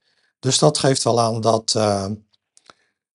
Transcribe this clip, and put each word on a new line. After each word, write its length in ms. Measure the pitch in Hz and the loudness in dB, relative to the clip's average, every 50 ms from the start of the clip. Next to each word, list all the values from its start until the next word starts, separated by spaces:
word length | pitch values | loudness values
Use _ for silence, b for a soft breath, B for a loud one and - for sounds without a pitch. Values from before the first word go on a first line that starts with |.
| _ _ _ _ _ _ _ _ | _ _ _ _ _ _ _ _
Dus 200 | - 127 135 - | -4 -2 0 2
dat 200 | - 151 151 - | 2 2 2 2
geeft 240 | - 143 139 - - | 0 0 0 0 0
wel 180 | 120 113 117 | 0 0 2
aan 200 | 117 113 113 117 | 0 0 -2 -2
dat, 340 | 110 113 113 113 113 - - | 0 0 0 0 0 -2 -2
eh, 300 | 117 110 104 101 101 98 98 107 104 - _ _ _ _ _ _ _ _ b b b b b b b b _ _ | 0 0 0 0 0 -2 -6 -8 -10 -12 _ _ _ _ _ _ _ _ b b b b b b b b _ _